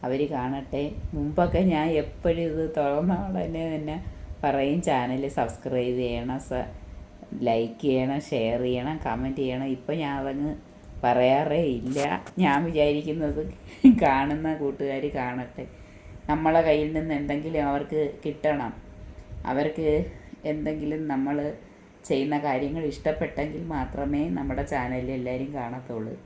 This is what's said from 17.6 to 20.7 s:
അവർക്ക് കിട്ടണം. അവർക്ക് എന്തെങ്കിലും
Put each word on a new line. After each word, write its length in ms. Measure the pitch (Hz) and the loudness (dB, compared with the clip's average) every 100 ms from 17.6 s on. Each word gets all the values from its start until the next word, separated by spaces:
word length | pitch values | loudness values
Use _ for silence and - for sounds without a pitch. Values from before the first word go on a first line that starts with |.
| 143 | 0
അവർക്ക് 440 | 143 143 156 147 - 156 | 0 0 0 0 -2 -8
കിട്ടണം. 460 | 147 151 143 117 - - - - - - - - | -2 0 0 -2 -8 -14 -16 -16 -16 -14 -10 -2
അവർക്ക് 580 | 131 147 151 156 151 180 - - - | 0 0 0 2 2 0 -8 -16 -10
എന്തെങ്കിലും 640 | - 156 151 | -6 -2 -2